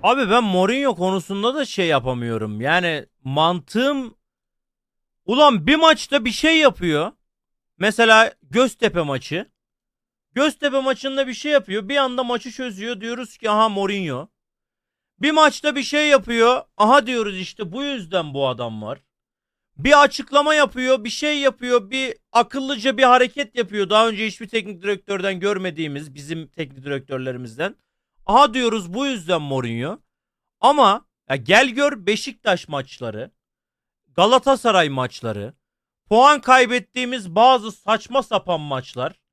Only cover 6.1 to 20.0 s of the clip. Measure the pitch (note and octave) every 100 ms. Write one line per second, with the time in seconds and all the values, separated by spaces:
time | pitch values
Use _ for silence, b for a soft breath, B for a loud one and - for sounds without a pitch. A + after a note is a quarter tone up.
6.1 | C#4 A3+ G#3 D#4 D#4+ D4 F3 F3 D3+ E3+
7.1 | _ _ _ _ _ _ _ G3+ G#3+ A3+
8.1 | A3 A3+ _ C3+ F3+ B3+ - A3+ E3+ D3
9.1 | C3 - D#3+ C#4+ _ _ _ _ _ _
10.1 | _ _ - D4 - C#4+ C4+ C4 B3 C4+
11.1 | C4+ C4 A#3+ D4 C#4+ - G3+ G3 C#4+ C4
12.1 | B3 A#3+ A#3+ B3+ A3 B3+ F#3+ A3+ A3+ A3+
13.1 | A#3+ A#3 - A3 G#3 A3 G3 G3 G3+ E3+
14.1 | B2+ E3 _ _ _ _ _ _ _ _
15.1 | _ D4 D#4 D4+ - D4+ C#4 B3+ D4 D4+
16.1 | C4+ F#3+ A#3 A3+ B3+ - - G#3+ C#4+ A3+
17.1 | B3 G#3 F#3 F#3 - F3 A3 C#4+ C4 E3
18.1 | F#3 D3+ C#3 C3+ A#2+ A#2 A2 G#2+ C3+ _
19.1 | _ _ _ _ _ _ - F3 C#4+